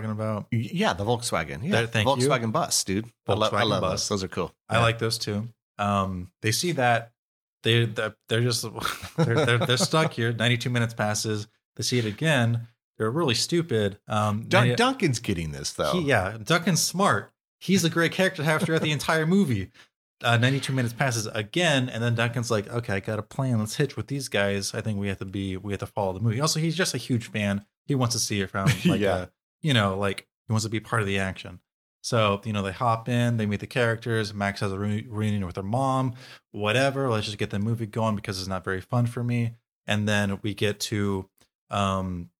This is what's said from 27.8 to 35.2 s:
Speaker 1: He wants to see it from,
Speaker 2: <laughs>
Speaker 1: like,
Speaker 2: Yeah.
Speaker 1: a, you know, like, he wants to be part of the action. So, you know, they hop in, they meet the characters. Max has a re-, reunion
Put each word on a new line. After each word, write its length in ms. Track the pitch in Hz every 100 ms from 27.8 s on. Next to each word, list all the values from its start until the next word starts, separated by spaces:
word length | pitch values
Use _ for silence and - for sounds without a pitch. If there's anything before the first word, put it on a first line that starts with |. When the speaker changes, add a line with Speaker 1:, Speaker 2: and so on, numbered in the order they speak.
| -
Speaker 1:
He 100 | 139
wants 180 | 120
to 60 | 113
see 220 | - 104
it 80 | 95
from, 140 | 101 98 90
Speaker 2:
<laughs> 80 | 180
Speaker 1:
like, 140 | 101
Speaker 2:
Yeah. 160 | 98 90
Speaker 1:
a, 100 | 90 _ _ _
you 120 | 160
know, 240 | 123 101 95
like, 300 | 101 98 - _ -
he 60 |
wants 100 | 110 107
to 40 |
be 100 | 110
part 220 | - 117
of 60 | 101
the 120 | 98
action. 400 | 95 92 95 92 _ _ _ _
So, 380 | - 120 107 101 113
you 80 |
know, 80 | 104
they 100 | 98
hop 360 | 92 123 113 117
in, 280 | 120 120 117
they 80 | 104
meet 140 | 101
the 80 | 123
characters. 640 | 131 120 113 120 113 104
Max 260 | 104 98 98
has 100 | 104
a 80 | 95
re-, 260 | 104 104 123
reunion 360 | 107